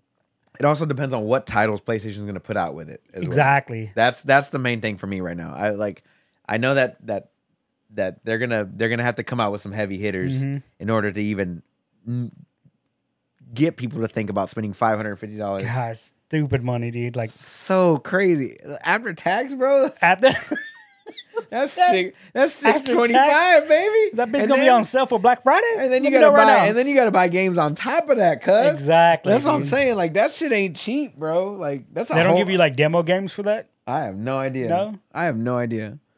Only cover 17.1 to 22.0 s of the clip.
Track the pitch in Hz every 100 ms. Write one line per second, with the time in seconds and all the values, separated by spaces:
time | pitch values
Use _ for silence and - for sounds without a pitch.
17.1 | 120 113 - - - - 190 180 151 -
18.1 | 185 190 160 127 - - 143 160 208 233
19.1 | 160 165 202 262 269 262 277 269 - 175
20.1 | 185 262 262 - - - - - _ -
21.1 | - - 440 - 226 277 359 359 349